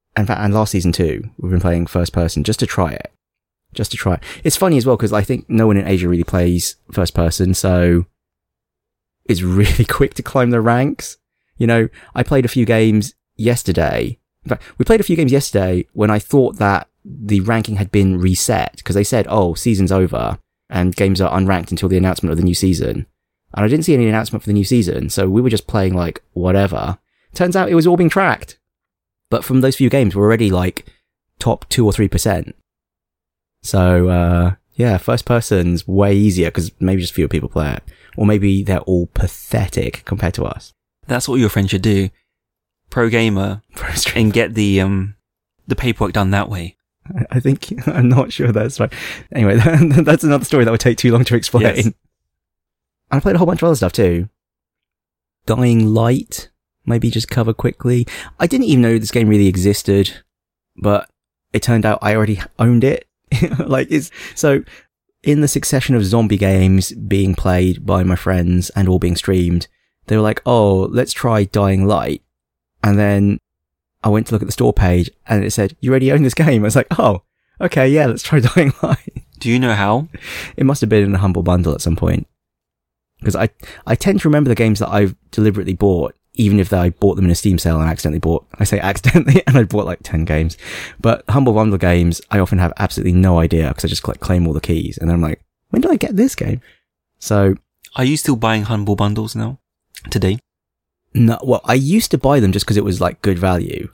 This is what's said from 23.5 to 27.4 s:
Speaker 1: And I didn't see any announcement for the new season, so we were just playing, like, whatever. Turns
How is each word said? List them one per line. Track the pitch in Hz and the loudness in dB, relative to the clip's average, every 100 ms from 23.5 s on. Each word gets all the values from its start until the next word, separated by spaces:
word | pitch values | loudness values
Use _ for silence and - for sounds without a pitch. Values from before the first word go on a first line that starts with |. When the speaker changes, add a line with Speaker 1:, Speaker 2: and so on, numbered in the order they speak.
Speaker 1:
And | 104 104 | -2 0
I | |
didn't | 156 165 | 0 0
see | |
any | 135 113 | 2 2
announcement | 110 113 107 | 0 -4 -6
for | 107 | -2
the | |
new | 101 95 | 0 2
season, | 123 87 64 73 | 0 0 -4 -6
so | - 95 | -2 0
we | 107 | 2
were | 127 | 0
just | 110 - | -2 -4
playing, | 107 95 | -2 0
like, | 92 85 - _ | -2 -4 -8 _
whatever. | - 90 98 98 62 67 92 _ _ _ | -4 0 0 0 -2 -6 -10 _ _ _
Turns | - | -4